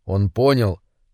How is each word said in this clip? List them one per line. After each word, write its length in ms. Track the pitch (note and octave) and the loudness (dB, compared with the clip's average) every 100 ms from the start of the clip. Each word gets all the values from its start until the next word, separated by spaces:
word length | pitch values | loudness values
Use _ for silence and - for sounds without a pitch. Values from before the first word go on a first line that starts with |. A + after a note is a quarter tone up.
Он 240 | - F#2+ G2+ | -6 -2 -2
понял, 520 | - C3+ C3+ G#2+ E2+ _ _ _ | 0 2 2 0 -4 _ _ _